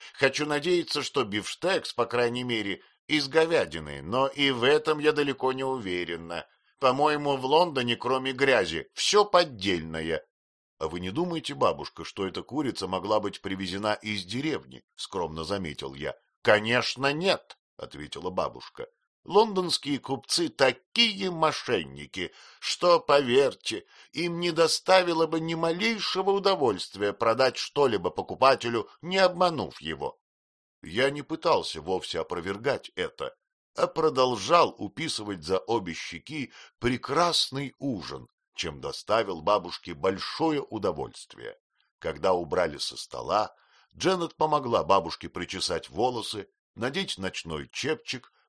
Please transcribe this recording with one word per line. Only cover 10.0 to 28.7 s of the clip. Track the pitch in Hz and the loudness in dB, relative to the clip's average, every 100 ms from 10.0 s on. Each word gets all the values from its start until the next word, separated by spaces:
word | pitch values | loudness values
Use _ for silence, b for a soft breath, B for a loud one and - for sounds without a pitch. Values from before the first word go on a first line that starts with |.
| 80 78 - _ _ _ _ _ | -2 -4 -4 _ _ _ _ _
«А | 80 | -6
вы | 87 | -6
не | 90 | -6
думаете, | 113 180 165 - | -4 -4 -4 -8
бабушка, | 139 120 76 73 - | 0 0 0 -6 -12
что | 80 - 95 | -12 -6 -6
эта | 90 | -6
курица | 82 131 139 98 95 | -6 -4 -4 -4 -4
могла | 92 95 107 | -4 0 0
быть | 101 95 | 0 -6
привезена | 95 95 95 95 107 | -8 -6 -6 -4 -2
из | 104 107 104 | -2 -4 -8
деревни?» — | 90 113 151 117 67 64 - | -6 -6 -4 -4 -6 -18 -20
скромно | - - 95 85 78 | -14 -8 -4 -4 -4
заметил | 80 101 87 71 67 | -4 -4 -4 -8 -10
я. | 67 73 - _ _ | -8 -8 -8 _ _
«Конечно, | - 107 110 120 113 123 139 | 4 4 4 2 0 -2 -2
нет», — | 151 190 151 - - _ - | 0 0 0 -4 -20 _ -16
ответила | - 71 73 - 87 | -14 -12 -12 -8 -6
бабушка. | 90 76 62 - - - _ _ _ | -2 -4 -6 -14 -14 -14 _ _ _
«Лондонские | - 185 226 190 180 - 139 139 | 0 2 4 0 -2 -4 -2 -6
купцы | - 135 - - 165 | -4 -8 -4 -2 -2
такие | - 131 - _ - 233 190 190 | 2 2 2 _ 2 2 2 -4
мошенники, | 170 160 139 - 113 73 69 73 - 87 B B B | 0 0 0 0 -2 -2 -10 -12 -8 -8 B B B
что, | - - 175 170 | -8 0 4 4
поверьте, | 160 143 135 123 135 - - 107 B B B | 6 4 6 6 4 2 -6 -6 B B B
им | - 175 170 | -6 -4 -2
не | 175 | -2
доставило | 160 165 - - 190 175 165 160 | 2 2 2 6 6 6 2 2
бы | 160 | 2
ни | 160 | -2
малейшего | 165 165 170 220 226 - 185 190 | 0 0 2 0 0 -2 0 2
удовольствия | 196 196 185 131 95 - 95 101 | 4 4 4 4 2 -4 -2 -2
продать | 98 113 113 131 - | 2 2 4 4 2
что-либо | - - 139 107 87 | -4 2 4 4 0
покупателю, | - 92 95 131 127 120 | -4 -6 4 6 6 2